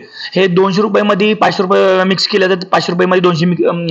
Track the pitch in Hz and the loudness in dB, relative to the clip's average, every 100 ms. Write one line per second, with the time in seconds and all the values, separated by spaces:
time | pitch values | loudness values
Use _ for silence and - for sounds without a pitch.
0 | - - - 175 190 175 190 185 202 202 | -8 -16 -8 -2 0 2 0 0 0 0
1 | 208 196 214 214 196 170 190 196 196 185 | 0 0 0 2 0 0 0 2 2 2
2 | 185 190 - 202 185 185 180 175 175 175 | 2 0 0 0 0 -2 -2 -4 -2 -2
3 | 185 185 180 160 175 170 175 175 170 | 0 2 2 2 0 0 -2 -2 -2